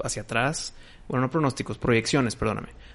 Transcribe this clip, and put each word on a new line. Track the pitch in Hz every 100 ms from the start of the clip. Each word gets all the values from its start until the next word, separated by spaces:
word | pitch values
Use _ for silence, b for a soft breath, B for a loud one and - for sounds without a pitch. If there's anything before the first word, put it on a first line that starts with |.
hacia | - -
atrás. | 107 117 131 160 - b b b -
Bueno, | 127 127
no |
pronósticos, | 165 143 - 127 110
proyecciones, | 120 113 113 143 120 -
perdóname. | 110 101 - b b